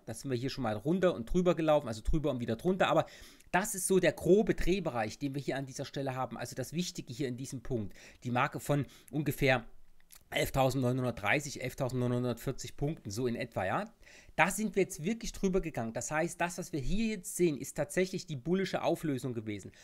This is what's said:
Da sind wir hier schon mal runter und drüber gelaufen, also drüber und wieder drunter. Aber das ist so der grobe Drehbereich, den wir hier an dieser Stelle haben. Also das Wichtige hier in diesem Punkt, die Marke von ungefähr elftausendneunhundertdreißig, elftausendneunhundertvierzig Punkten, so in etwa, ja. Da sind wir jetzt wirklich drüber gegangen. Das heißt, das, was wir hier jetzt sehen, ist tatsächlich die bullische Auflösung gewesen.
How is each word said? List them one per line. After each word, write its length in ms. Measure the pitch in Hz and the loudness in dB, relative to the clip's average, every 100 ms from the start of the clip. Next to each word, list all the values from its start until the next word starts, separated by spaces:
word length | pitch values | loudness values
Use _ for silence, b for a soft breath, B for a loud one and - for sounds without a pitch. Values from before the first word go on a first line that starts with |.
| - | -10
Da 100 | 107 | -10
sind 160 | 139 | -4
wir 60 | 123 | -2
hier 120 | 127 | -2
schon 140 | - | -2
mal 120 | 113 104 | -2 -2
runter 380 | 143 185 180 | 0 2 2
und 180 | 117 117 | 2 0
drüber 220 | 175 180 | 2 4
gelaufen, 340 | 170 160 151 123 | 4 4 4 2
also 140 | 110 | -4
drüber 300 | - 160 147 | 2 2 2
und 80 | 127 | 0
wieder 160 | 113 113 | -2 0
drunter. 320 | 175 185 147 | 0 2 4
Aber 180 | 151 B B B B B | 4 B B B B B
das 240 | 175 208 190 | 0 0 -2
ist 100 | - | 2
so 140 | 190 | 4
der 140 | 170 | 4
grobe 420 | - 160 202 202 170 | 4 6 6 6 4
Drehbereich, 640 | - 196 147 120 110 - | 4 4 2 0 -2 -2
den 160 | 139 139 | -4 -4
wir 60 | |
hier 140 | 127 135 | -2 -4
an 120 | 135 | -4
dieser 180 | 131 135 | -8 -8
Stelle 300 | 147 139 127 | -4 -4 -2
haben. 200 | 127 - | -4 -6
Also 200 | 123 - | -8 -6
das 180 | 127 | -4
Wichtige 400 | 160 175 - - | -4 -4 -8 -10
hier 140 | 120 131 | -4 -4
in 100 | 123 | -4
diesem 240 | 135 135 | -8 -8
Punkt, 320 | - 123 101 B B B | -4 -4 -4 B B B
die 80 | 123 | -2
Marke 280 | 123 143 143 | 0 0 -2
von 280 | - 143 131 B B | 0 0 -2 B B
ungefähr 560 | 147 151 - 135 127 - - - - - - - | -4 -2 2 4 4 0 -14 -20 -20 -20 -20 -6
elftausendneunhundertdreißig, 1300 | 147 156 135 135 131 123 131 123 113 104 135 143 - | -2 0 4 4 4 0 0 -2 -2 0 0 0 -6
elftausendneunhundertvierzig 1120 | 131 - 131 127 123 123 123 120 - - - - | -8 -4 -4 0 0 0 -2 -2 -6 -6 -10 -4
Punkten, 360 | 143 165 113 | -4 -4 -6
so 160 | 101 127 | -4 -2
in 80 | 117 | -2
etwa, 300 | - - 95 | -4 -4 -2
ja. 280 | 139 214 - B B B - | -2 -6 -12 B B B 2
Da 140 | 165 | 2
sind 240 | 196 214 190 | 2 0 0
wir 80 | |
jetzt 200 | 180 - | 0 -2
wirklich 280 | 156 226 - | -4 -4 -6
drüber 300 | - 196 185 | -2 0 0
gegangen. 320 | 160 139 113 | -2 -4 -4
Das 180 | 113 - | -6 -4
heißt, 280 | 156 170 - | -2 -2 -2
das, 200 | 170 175 | -4 -4
was 120 | - | -6
wir 80 | 156 | -2
hier 280 | 127 190 226 | 2 2 2
jetzt 300 | 214 - - | -2 -6 2
sehen, 200 | 175 147 | 2 2
ist 180 | - - | -4 -6
tatsächlich 520 | 143 180 185 185 - | -2 0 0 -4 -6
die 80 | 139 | -6
bullische 480 | 160 190 185 139 | 0 0 0 0
Auflösung 500 | 135 165 160 131 135 | 0 0 0 -2 -2
gewesen. 380 | 117 110 101 101 B | -4 -6 -6 -10 B